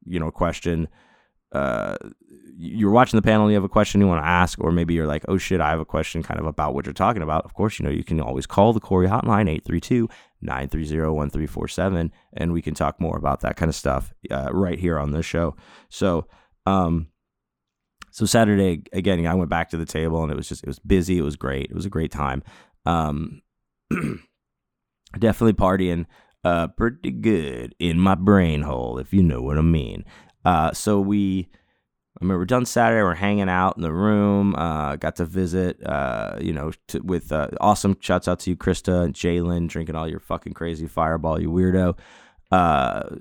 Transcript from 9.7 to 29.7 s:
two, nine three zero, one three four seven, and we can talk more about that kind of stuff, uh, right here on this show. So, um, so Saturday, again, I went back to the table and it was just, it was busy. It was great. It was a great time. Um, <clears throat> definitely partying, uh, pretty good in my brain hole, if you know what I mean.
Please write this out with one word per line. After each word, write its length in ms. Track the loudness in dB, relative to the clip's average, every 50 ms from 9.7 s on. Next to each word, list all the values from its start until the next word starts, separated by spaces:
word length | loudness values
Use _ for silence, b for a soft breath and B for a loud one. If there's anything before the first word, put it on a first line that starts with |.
| -4 -4
two, 260 | -2 0 0 0 0 -2 B B B B B B
nine 280 | -8 -8 -6 -6 -6 -6
three 160 | -4 -4 -4
zero, 280 | -2 -2 -2 0 0 0
one 160 | 0 -2 -2
three 180 | -2 -4 -4 -4
four 200 | -4 -6 -8 -6
seven, 440 | -4 -2 -2 0 0 0 -2 -4 -6 b b b b
and 200 | -4 -2 -2 -2
we 80 | -2
can 120 | -2 -4 -4
talk 280 | -2 -2 -2 -2 -2
more 160 | -4 -4 -4 -2
about 240 | -2 -2 -2 -2
that 160 | -2 -4 -4 0
kind 100 | -2 -2
of 80 | -2
stuff, 380 | -2 -2 -2 -2 -2 -2 -6 -12 _ -10 -8
uh, 200 | -6 -6 -4 -2 0
right 260 | 0 0 0 -2 -2
here 200 | -2 -2 0 0
on 120 | -2 -2
this 140 | -2 -4 -4
show. 300 | -4 -2 -2 -2 -2 -4 B B B B B B B
So, 380 | B -2 0 0 0 0 -2 b b b b b b b -2
um, 420 | 0 2 2 2 2 0 -2 -2 -6 _ _ _ _ _ _ _ _ _ _ _ _ _ _ _ _ _ -20 -20 _
so 140 | -6 -4 -2
Saturday, 580 | 2 4 4 4 6 4 4 4 2 0 -2 -6 -8 -6
again, 320 | -2 0 0 2 2 2
I 80 | 0 0
went 160 | 0 0 0
back 200 | -2 -2 -4 -4
to 60 | -4 -6
the 80 | -6
table 360 | -4 -4 -2 -2 0 0 -2
and 100 | -2 -2
it 40 | -4
was 120 | -6 -8 -10
just, 160 | -12 -12 -10
it 40 | -12
was 120 | -12 -8
busy. 380 | 0 2 2 2 4 2 0 0
It 60 | 0
was 120 | -2 -4
great. 360 | -6 -6 -6 -6 -6 -6 -8
It 40 | -8
was 100 | -8 -8
a 40 | -6
great 220 | -4 -4 -4 -4
time. 320 | -4 -4 -4 -4 -4 -4 -8 B B B B B B B -2
Um, 560 | 0 0 0 0 -2 -2 -4 -6 -8 -12 -16 _ _ _ _ _ _ _ _ _ -6
<clears throat> 320 | -6 -4 -4 -6 -6 -8 -14 _ _ _ _ _ _ _ _ _ _ _ _ _ _ _ _ _ -6 0
definitely 360 | 0 2 2 4 4 2 4
partying, 520 | 4 2 2 2 2 0 0 -2 -2 -4 -8 b b b b b b 0
uh, 240 | 0 2 2 0 -2
pretty 440 | -4 -2 -2 -2 -2 -4 -8 -8
good 600 | -6 -2 0 2 2 2 0 -2 -6 -10 -12 -12 -10 -4
in 200 | -2 0 2 4
my 160 | 4 4 4
brain 460 | 4 4 6 6 6 6 4 2 0
hole, 380 | -2 -4 -4 -4 -4 -6 -6 -8
if 140 | -6 0 4
you 100 | 4 6
know 180 | 6 4 0
what 160 | -2 -2 0 2
I 40 |
mean. 440 | 4 4